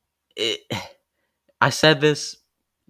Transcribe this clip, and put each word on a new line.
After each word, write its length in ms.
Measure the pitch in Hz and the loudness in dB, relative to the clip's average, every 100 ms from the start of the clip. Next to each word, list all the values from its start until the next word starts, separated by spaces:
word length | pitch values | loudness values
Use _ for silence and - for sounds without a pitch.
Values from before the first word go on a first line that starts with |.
| _ _ _ - | _ _ _ -6
it, 240 | 113 101 - 104 - - _ _ _ _ _ - | -6 -6 -8 -10 -10 -20 _ _ _ _ _ -2
I 80 | 135 | -2
said 300 | - 156 147 | 2 2 4
this 360 | 151 147 - - _ _ _ _ | 2 0 -6 -14 _ _ _ _